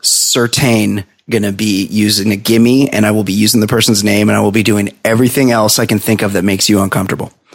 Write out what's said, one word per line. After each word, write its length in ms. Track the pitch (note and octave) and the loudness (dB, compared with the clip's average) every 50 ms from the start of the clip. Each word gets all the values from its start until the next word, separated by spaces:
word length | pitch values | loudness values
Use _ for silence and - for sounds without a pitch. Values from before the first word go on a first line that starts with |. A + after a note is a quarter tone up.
| - | -4
certain 1000 | - - - - - - C3 A#2+ A#2 - - D3 B2+ A#2 A2 G#2 G2+ G2+ G#2 G2 - _ _ _ - | -2 -2 -2 -2 0 0 0 0 0 0 0 0 2 2 2 0 0 -2 -4 -6 -10 _ _ _ -4
gonna 220 | A#2 A2 G#2 G2+ G2 | -2 -2 -2 -2 -2
be 320 | G2 G#2+ G#2+ G2+ F#2+ G2 | -2 -2 -2 -2 -2 -2
using 460 | - F2+ G#2+ G#2 G#2 F2 F#2+ G2 A2 G#2 | -2 -2 0 0 0 0 0 0 -2 -2
a 40 | |
gimme, 540 | G2 G#2+ - A2+ A2+ A2+ A#2+ B2+ C3+ C#3 C3+ | -2 0 0 2 4 4 4 4 2 2 0
and 160 | - G#2+ G#2+ | 0 0 0
I 60 | G#2+ G#2 | 2 2
will 100 | G#2+ G2+ | 0 0
be 80 | F#2 F#2+ | -2 0
using 280 | G#2 G#2+ G#2+ - A#2 | 0 0 2 2 2
the 60 | G#2+ G#2 | 0 0
person's 340 | A#2+ A2+ A2 - A2+ G2+ G2 | 0 0 0 0 0 0 0
name, 260 | G#2 G2+ G#2 G#2 G#2+ | 0 0 2 2 2
and 80 | G#2+ | 2
I 40 | G#2+ | 2
will 100 | G#2 G#2 G2 | 0 0 0
be 120 | A2+ G#2 | 0 0
doing 260 | A2+ G#2+ G#2 G2+ G2+ - _ - | 0 0 0 -2 -4 -6 _ -2
everything 460 | A2+ A2+ A2+ B2+ B2 - C#3+ C3+ B2+ A#2 | 0 2 2 2 2 2 2 2 2 2
else 260 | A2+ G#2+ G#2+ - - | 2 2 2 0 0
I 80 | A#2 | 0
can 120 | A2 A#2 G#2 | 0 -2 -2
think 200 | - - A2+ F#2+ A2 | 0 -2 -2 -2 -2
of 100 | G2+ G2 | -2 -2
that 100 | F#2 F2 | -2 -2
makes 240 | G2+ F#2+ F#2+ - - | -2 -2 -2 0 0
you 120 | G#2+ G2 G2 | 2 2 0
uncomfortable. 500 | F#2+ - F#2+ F#2+ F#2+ A#2+ - - - - _ _ _ - | 0 -2 -4 -4 -4 -6 -6 -8 -10 -14 _ _ _ -20